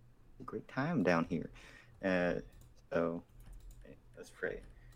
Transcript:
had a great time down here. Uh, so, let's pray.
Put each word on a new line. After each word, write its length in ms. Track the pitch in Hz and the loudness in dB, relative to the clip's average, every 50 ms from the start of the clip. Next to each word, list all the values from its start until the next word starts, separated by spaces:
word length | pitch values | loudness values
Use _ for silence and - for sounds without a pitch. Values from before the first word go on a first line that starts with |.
| - - - - - - - - | -20 -20 -20 -20 -20 -20 -18 -14
had 20 | |
a 40 | - | -10
great 240 | - - 110 - - | -6 -6 -6 -6 -4
time 340 | - 131 135 156 175 135 87 | -4 -2 0 2 2 4 6
down 240 | 90 87 82 82 - | 6 6 6 6 4
here. 220 | 87 78 - - - - - - - - - - - - - | 0 -2 -2 -4 -10 -14 -18 -18 -20 -20 -20 -20 -18 -2 2
Uh, 300 | 95 92 90 90 87 - - - - - - - - - - - - - | 4 4 6 6 4 2 0 -2 -6 -14 -20 -20 -20 -20 -20 -12 0 2
so, 300 | 82 85 85 82 87 - - - - - - - - - - - - - - - - - - - | 2 2 2 0 -2 -6 -10 -18 -18 -16 -16 -16 -16 -16 -16 -18 -16 -18 -18 -18 -20 -20 -20 -16
let's 140 | - - - | -16 -16 -16
pray. 300 | - - - - - - - - - - - - - | -8 -4 -2 -2 -2 -4 -8 -12 -18 -18 -20 -20 -20